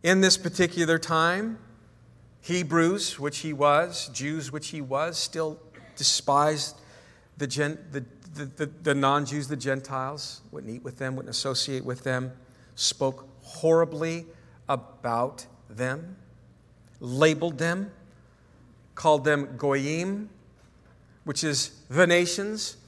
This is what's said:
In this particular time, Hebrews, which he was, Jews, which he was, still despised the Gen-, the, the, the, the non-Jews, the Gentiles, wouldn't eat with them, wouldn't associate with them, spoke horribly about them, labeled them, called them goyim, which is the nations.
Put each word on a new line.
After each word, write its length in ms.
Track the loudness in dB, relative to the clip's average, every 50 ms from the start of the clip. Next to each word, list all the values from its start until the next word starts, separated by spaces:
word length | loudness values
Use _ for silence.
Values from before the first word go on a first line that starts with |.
In 200 | 4 4 6 6
this 160 | 6 6 4 2
particular 600 | 0 -6 0 2 0 2 2 0 2 2 2 0
time, 600 | 2 0 2 2 4 2 2 0 -4 -6 -8 -10 -14 -20 -20 _ -20 -20 -20 _ -20 -20 -20 -20 -20 -20 -20 _
Hebrews, 800 | -4 -2 -2 -2 0 2 4 4 4 4 2 0 -4 -6 -6 -4
which 180 | -6 -6 -6 -6
he 140 | -8 -8
was, 560 | 0 4 4 6 6 6 4 0 -4 -10 -10 -8 -8
Jews, 360 | -6 -6 -4 -4 -6 -6 -8
which 180 | -8 -8 -10 -8
he 120 | -10 -10
was, 380 | -6 -4 -2 -2 -2 -2 -4 -6
still 420 | -6 -6 -4 -4 -4 -4 -6 -10 -18 -20 -20 -20 -20 -20 -8
despised 800 | -2 0 0 0 2 2 4 4 6 6 4 2 0 -4 -8 -10 -16 -20 -20 -20 -20 -20 -20 -20 _ _ _ _
the 100 | -8 -6
Gen-, 320 | -4 -2 -2 -2 -2 -2 -8 -12 -10
the, 120 | -10 -10 -10 -10 -18 -20 -20 -16 -12
the, 120 | -12 -12
the, 200 | -12 -6 -6 -6 -6 -6 -2
the 120 | 0 2 2
non-Jews, 520 | 4 4 4 4 2 0 -2 -4 -6 -4
the 100 | -4 -6
Gentiles, 840 | -4 -2 -2 -4 -4 -4 -8 -6 -6 -6 -6 -8 -10 -10 -12 -12 -16 -18 -16
wouldn't 240 | -14 -12 -10 -10 -12
eat 80 | -10
with 160 | -10 -12 -10 -6
them, 180 | -6 -6 -4
wouldn't 140 | -6 -8 -6
associate 540 | -6 -4 -2 -2 0 0 -2 -2 -4 -4 -4
with 180 | -6 -6 -4
them, 300 | -2 -2 -2 0 -2 -6 -10 -14 -20 -20 -20 -20 -20 -20 -8
spoke 540 | -2 -2 -2 0 2 0 0 0 -4 -18 -20 -20 -20
horribly 840 | -20 -18 -10 0 4 6 6 6 6 2 0 -4 -4 -4 -4 -6 -10 -14 -20 -20 -20 -20 -20 -14 -4 -4
about 760 | -4 -4 -4 -14 -20 -8 -4 -2 0 0 0 -2 -4 -12 -18 -20 -20 -20 -20 -16
them, 480 | -6 -4 -4 -4 -4 -6 -10 -14 -18 -20 -20 -20 -20 -20 -20 -20 -20 _ _ _ _ _ _ -20 -18 -12
labeled 580 | -8 -6 2 4 4 4 4 2 -2 -4 -2 -2
them, 320 | -2 -2 -2 -4 -6 -10 -12 -20 -20 -20 -20 _ _ _ _ _ _ _ _ _ -20 -20 -20 _ _ _ _
called 300 | 0 4 4 4 6 4
them 320 | 2 2 2 0 -6 -6 -2
goyim, 720 | 0 0 2 2 0 -2 -2 -2 -2 -4 -4 -6 -8 -12 -16 _ _ -20 _ _ _ _ _ _ _ -20 _ _ _ _ _ _ _
which 200 | -6 -4 -2 -2
is 380 | 0 0 -2 -2 -4 -8 -20 -16 -2
the 180 | 6 6 6
nations. 720 | 8 8 4 4 2 -2 -4 -4 -6 -6 -6 -8 -10 -10 -14 -20